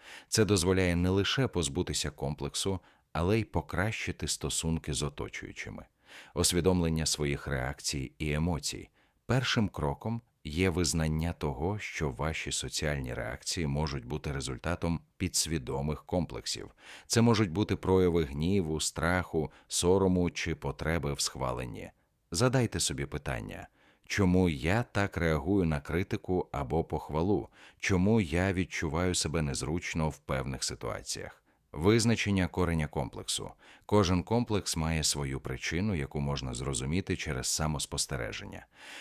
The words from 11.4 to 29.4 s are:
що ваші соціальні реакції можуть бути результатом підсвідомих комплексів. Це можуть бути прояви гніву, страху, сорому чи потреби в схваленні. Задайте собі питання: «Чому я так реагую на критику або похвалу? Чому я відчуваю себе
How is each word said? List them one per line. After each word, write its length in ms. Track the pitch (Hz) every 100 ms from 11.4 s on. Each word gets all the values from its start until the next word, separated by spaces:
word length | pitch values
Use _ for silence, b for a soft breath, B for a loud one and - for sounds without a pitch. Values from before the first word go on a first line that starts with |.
| 76 69 85 104
що 320 | - - 76
ваші 420 | 64 73 80 73
соціальні 640 | - 65 - 76 73 62
реакції 520 | 58 58 - - - 76
можуть 380 | 69 78 71
бути 280 | 60 73 -
результатом 680 | 69 65 64 82 85 85 80 - _
підсвідомих 880 | 87 - 76 80 65 67 73 73
комплексів. 640 | - 87 76 60 - - - _ B B B
Це 140 | 117
можуть 300 | 117 107 104
бути 260 | 82 104 95
прояви 480 | 90 92 90 85
гніву, 560 | 73 71 82 101 78 78
страху, 720 | - - 80 90 85 82 71 B B
сорому 600 | - 87 98 95 92 87
чи 240 | - -
потреби 580 | 76 69 69 73 82 71
в 80 | 69
схваленні. 720 | - 64 64 62 62 - 90 _ _ _ _
Задайте 500 | 85 127 127 113 85
собі 260 | - 69 69
питання: 640 | 73 71 60 52 90 - b b b -
«Чому 420 | - 92 92 90
я 340 | 71 76 107
так 340 | 123 101 101 -
реагую 480 | 82 78 73 101
на 160 | 85 73
критику 680 | - 82 101 104 - 92 -
або 320 | - 135 80
похвалу? 640 | - 78 - 78 90 92 - B B B
Чому 400 | - 95 95 113
я 320 | 90 82 95
відчуваю 640 | 92 85 - 80 78 90
себе 280 | 87 - 80